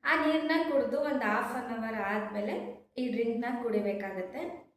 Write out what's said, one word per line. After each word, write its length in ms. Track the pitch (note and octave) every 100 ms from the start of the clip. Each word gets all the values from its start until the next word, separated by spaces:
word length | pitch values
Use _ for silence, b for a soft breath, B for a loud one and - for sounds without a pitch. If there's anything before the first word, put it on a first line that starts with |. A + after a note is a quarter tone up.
ಆ 220 | C#4 D#4 D4+
ನೀರನ್ನ 240 | D#4 D4+ D#4+ D4+
ಕುಡಿದು 280 | C#4 A3+ C#4
ಒಂದು 180 | D4 C4+
ಹಾಫ್ 380 | A3 A3 A#3+ B3
ಆನ್ 280 | B3 A#3
ಅವರ್ 100 | A3+
ಆದಮೇಲೆ 920 | A3 G3 G#3 G#3 G#3 G#3 F4+ - - - -
ಈ 100 | B3
ಡ್ರಿಂಕ್ನ 360 | A#3 A#3 A3 A#3+ A#3+
ಕುಡಿಬೇಕಾಗತ್ತೆ. 1080 | A#3 G#3 G3+ G3+ G3 F#3 F#3 C#4 E4+ - -